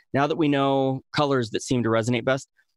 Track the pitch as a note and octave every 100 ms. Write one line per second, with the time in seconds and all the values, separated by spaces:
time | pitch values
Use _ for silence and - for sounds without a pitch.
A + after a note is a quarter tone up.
0 | _ C3 D3 D#3+ D3+ C#3+ C#3 C3+ C3+ C3
1 | - - D3 C3+ A2+ G2 - B2+ A2+ A2+
2 | A2+ B2 A#2+ C3+ - _ _